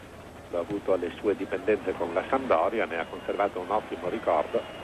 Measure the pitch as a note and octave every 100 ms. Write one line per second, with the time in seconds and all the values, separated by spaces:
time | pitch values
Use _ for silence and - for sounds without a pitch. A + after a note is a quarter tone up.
0 | - - - - - F2 E2+ G2+ G2+ F#2
1 | F2 - G#2+ F2 F#2+ F#2 F#2 G#2 F#2+ F2
2 | E2+ F2 - C3+ C3+ F3 F#2 A2+ F#2 E2+
3 | D#2 F#2 - F#2+ G2+ F#2 F2+ G#2 - F#2
4 | F2 A2 G#2 D#2+ - A2+ - -